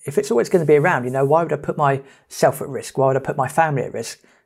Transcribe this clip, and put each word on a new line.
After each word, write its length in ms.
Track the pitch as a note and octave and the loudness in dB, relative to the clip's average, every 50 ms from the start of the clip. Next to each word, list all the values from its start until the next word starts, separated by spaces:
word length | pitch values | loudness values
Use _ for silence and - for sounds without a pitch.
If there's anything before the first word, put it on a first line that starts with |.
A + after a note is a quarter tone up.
| - | -12
If 100 | C#3+ - | -4 -2
it's 140 | G#3 G3+ - | -2 -2 0
always 180 | A#3 A#3 G#3+ - | 0 0 0 2
gonna 160 | - F3+ D#3 | 2 0 4
be 120 | D3 D3+ | 6 4
around, 280 | D3 D3 F3+ E3 C3 A#2+ | 4 4 2 0 0 -2
you 60 | B2+ | -2
know, 120 | C3 C3+ C#3 | -2 0 2
why 200 | C#3 D#3 E3 E3+ | 4 2 2 2
would 100 | D#3 D3+ | 0 -4
I 40 | |
put 200 | C#3+ - - - | -4 -4 -8 -4
myself 880 | D#3 D3 C#3 C3+ C#3 - - - _ _ _ - - E3 C#3 D3+ - - | 0 0 0 0 0 -6 -12 -20 _ _ _ -4 2 2 2 2 0 -8
at 60 | C#3+ | -8
risk? 280 | C3 G#2+ - - - | -8 -10 -10 -8 -2
Why 120 | - C3+ C3+ | 0 2 2
would 80 | C3+ | 2
I 40 | C3 | 0
put 160 | C3+ - C#3+ | -2 -4 -4
my 100 | C#3+ C3 | -4 -4
family 360 | B2+ - E3 E3 D#3 C#3+ B2+ A#2 | -2 0 0 0 0 0 -2 -4
at 100 | - G#2+ | -4 -6
risk?" 280 | A2 A#2 - - _ _ _ _ _ _ | -8 -10 -10 -12 _ _ _ _ _ _